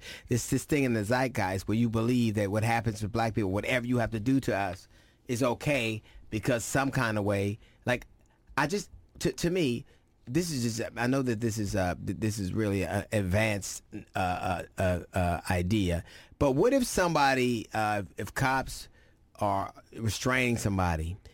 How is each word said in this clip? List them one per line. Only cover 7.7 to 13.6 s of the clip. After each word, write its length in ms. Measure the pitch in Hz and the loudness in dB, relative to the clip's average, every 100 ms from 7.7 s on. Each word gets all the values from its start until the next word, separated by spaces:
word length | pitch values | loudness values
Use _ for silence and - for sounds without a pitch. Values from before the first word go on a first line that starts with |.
| - - | -8 -2
Like, 200 | 123 - - _ _ - - | -2 -4 -20 _ _ -8 -2
I 100 | 147 | 0
just, 220 | 202 - - - - | 0 -6 -16 -20 -4
to, 120 | - | -4
to 180 | - 170 | 0 -2
me, 360 | 185 147 120 - - _ _ - | 2 0 0 -6 -20 _ _ -6
this 240 | 131 180 | -2 -2
is 120 | 143 | 0
just, 260 | 120 113 104 - | 0 -2 -4 -2
I 100 | 120 | 0
know 140 | 135 | 2
that 180 | 127 110 | 2 0
this 180 | 117 110 | 0 -2
is, 160 | 104 101 | -2 0
uh, 200 | 90 85 95 | 0 -2 -4
th-, 120 | 95 | -2
this 200 | 110 101 | -2 -2
is 140 | 92 | -2
really 300 | 92 107 98 | 0 0 0
an 220 | 85 98 - | 0 -2 -2
advanced, 720 | 107 95 95 110 104 | 0 2 2 2 0